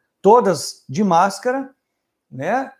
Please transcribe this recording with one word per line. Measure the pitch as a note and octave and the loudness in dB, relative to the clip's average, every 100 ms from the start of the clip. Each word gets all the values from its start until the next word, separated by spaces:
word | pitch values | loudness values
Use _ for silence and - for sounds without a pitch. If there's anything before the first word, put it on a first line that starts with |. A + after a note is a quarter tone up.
| _ _ | _ _
todas | F#3+ A#3+ G3+ D3+ - - - | 4 4 4 -2 -6 -14 -10
de | C#3 | -4
máscara, | G3+ E3 G3 - B3+ C4+ C4+ _ _ _ _ _ _ | 0 2 0 -2 -6 -6 -8 _ _ _ _ _ _
né? | B2+ D#3+ B3+ C4 - | -10 -6 -6 -6 -8